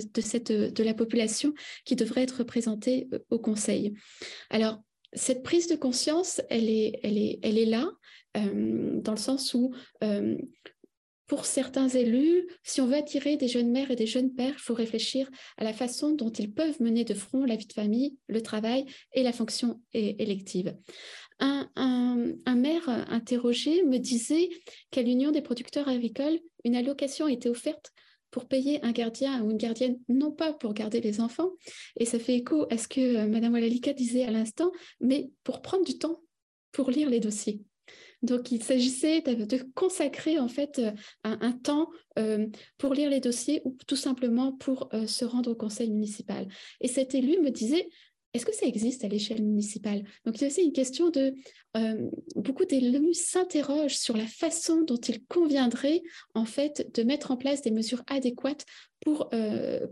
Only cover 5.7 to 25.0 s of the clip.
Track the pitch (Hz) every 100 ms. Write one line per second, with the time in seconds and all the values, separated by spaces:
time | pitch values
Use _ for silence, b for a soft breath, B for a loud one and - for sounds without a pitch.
5.7 | 311 254 247 - 320 370 - - 233 220
6.7 | 220 220 214 214 208 214 - 214 214 226
7.7 | 226 330 - B B B 208 196 202 214
8.7 | 226 - - 220 214 - 269 - 247 254
9.7 | 254 B - 214 202 214 220 262 _ -
10.7 | _ _ _ _ _ - 285 - - 262
11.7 | 269 262 254 233 247 311 349 359 B -
12.7 | - 247 294 294 285 285 294 254 240 240
13.7 | 247 269 240 220 254 262 254 254 294 -
14.7 | 233 226 226 226 262 269 B B B 220
15.7 | 220 247 - 294 302 226 226 208 208 320
16.7 | 294 233 226 233 202 - 254 269 220 -
17.7 | - 208 214 285 277 - 220 226 214 220
18.7 | 254 269 B B 262 254 240 226 - 240
19.7 | 226 _ 233 202 202 214 196 196 180 196
20.7 | - B B B B B B 269 277 -
21.7 | - 262 247 247 247 240 - - 247 269
22.7 | 330 330 233 - 233 226 240 240 240 294
23.7 | 339 320 254 - 233 - 311 359 349 B
24.7 | B B -